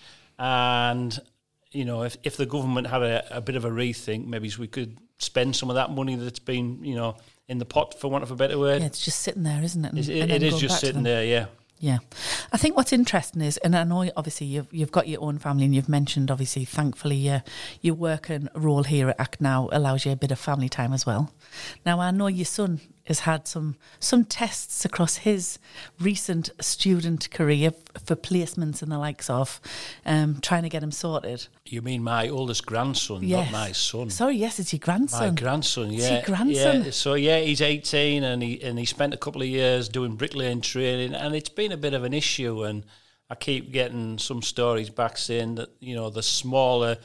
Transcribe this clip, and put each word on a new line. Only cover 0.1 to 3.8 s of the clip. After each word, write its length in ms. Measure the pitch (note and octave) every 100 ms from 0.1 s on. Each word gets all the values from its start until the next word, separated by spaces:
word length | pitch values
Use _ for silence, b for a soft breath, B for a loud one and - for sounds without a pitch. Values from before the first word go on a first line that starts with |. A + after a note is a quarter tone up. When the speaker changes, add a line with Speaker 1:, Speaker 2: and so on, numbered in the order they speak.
| B B -
Speaker 1:
And, 800 | B2+ B2 B2 B2 A#2+ B2 B2 A2+ - _ _ _ _
you 120 | C#3+
know, 180 | B2 A#2
if, 140 | A#2+ -
if 140 | D3 -
the 100 | B2+
government 400 | C#3+ C3 B2+ A#2+
had 140 | B2+
a, 340 | A#2+ A2+ - A#2+
a 40 |
bit 160 | A2 B2+
of 80 |
a 60 | A#2
rethink, 560 | A2+